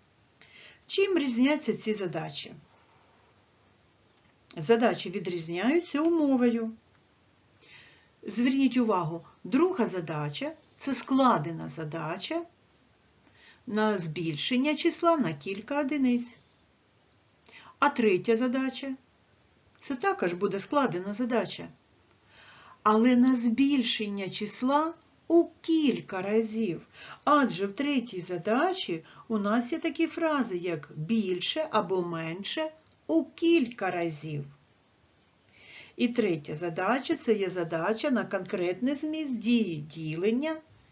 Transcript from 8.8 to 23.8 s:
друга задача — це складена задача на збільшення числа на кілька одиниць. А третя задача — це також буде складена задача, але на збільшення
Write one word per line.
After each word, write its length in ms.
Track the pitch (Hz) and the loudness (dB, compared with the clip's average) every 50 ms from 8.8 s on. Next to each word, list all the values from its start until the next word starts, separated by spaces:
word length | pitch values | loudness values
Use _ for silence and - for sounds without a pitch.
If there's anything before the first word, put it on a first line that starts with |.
| 240 214 202 185 165 156 170 170 - - - _ - | 2 2 2 2 0 -2 -4 -6 -10 -14 -20 _ -8
друга 440 | 180 208 294 349 381 - - - | 0 2 4 4 4 4 0 0
задача — 680 | 175 180 180 160 156 156 151 147 147 147 - 269 302 320 - _ _ _ | 0 0 -6 -6 -4 -4 -4 -4 -6 -6 -6 -6 -8 -8 -10 _ _ _
це 160 | - - 277 262 | -8 -4 0 0
складена 760 | - - - 269 262 269 247 208 160 151 170 165 160 160 160 | 0 0 2 2 4 4 4 4 2 0 -4 -6 -8 -8 -10
задача 760 | - 165 160 151 165 165 160 156 175 202 - - 320 339 330 - _ _ _ _ _ _ _ _ _ _ _ _ _ _ _ _ _ _ - - - _ - | -8 -8 -8 -8 -8 -8 -6 -6 -6 -6 -6 -4 -4 -4 -6 -8 _ _ _ _ _ _ _ _ _ _ _ _ _ _ _ _ _ _ -20 -20 -20 _ -12
на 300 | - 202 214 214 214 208 | -4 0 0 2 2 2
збільшення 800 | 185 165 160 147 180 165 165 147 147 - - 254 247 269 302 302 | 0 -2 -4 -4 -4 -4 -4 -4 -4 -2 0 0 2 2 0 0
числа 420 | 302 - 339 330 - 349 339 330 | 2 0 0 0 2 2 2 4
на 160 | 302 208 160 151 | 4 2 -2 -2
кілька 460 | - - 190 196 196 - - 285 294 | -6 -6 -8 -8 -8 -6 -4 -2 -2
одиниць. 580 | 294 262 302 285 262 247 240 240 - - - - _ _ _ _ _ _ _ _ _ _ _ _ _ _ _ _ _ _ _ _ _ - - - - - - - | -2 -2 0 2 2 2 2 2 -2 -6 -14 -20 _ _ _ _ _ _ _ _ _ _ _ _ _ _ _ _ _ _ _ _ _ -20 -20 -20 -20 -14 -4 0
А 100 | 277 285 | 0 2
третя 480 | 277 254 220 214 185 180 185 233 226 | 2 4 4 4 4 4 2 2 2
задача — 580 | 220 254 247 240 269 262 262 247 - 277 269 262 - _ _ _ _ _ _ _ _ _ _ _ _ _ _ _ _ | 2 2 0 0 0 -2 -2 -4 -6 -8 -8 -8 -10 _ _ _ _ _ _ _ _ _ _ _ _ _ _ _ _
це 160 | - - 277 | -8 -8 -6
також 380 | 247 - 392 381 - 202 175 175 | -2 0 -2 0 0 -2 -2 -2
буде 260 | 180 208 196 185 196 | 0 -2 -2 -2 -4
складена 540 | 196 - 302 285 262 220 156 180 190 202 208 | -4 0 0 2 2 2 -2 -4 -6 -6 -4
задача, 540 | 202 254 226 247 220 180 - - - 156 - - _ _ _ _ _ _ _ _ _ _ _ _ - - - - - - - - _ - | -4 -4 0 0 -2 -2 -2 -6 -12 -12 -16 -18 _ _ _ _ _ _ _ _ _ _ _ _ -20 -20 -20 -20 -20 -20 -20 -12 _ 2
але 320 | 214 214 220 233 254 247 | 4 6 6 6 6 8
на 200 | 247 247 262 262 | 8 6 6 6
збільшення 920 | 233 233 240 220 262 277 277 285 262 | 4 2 2 4 4 4 4 4 2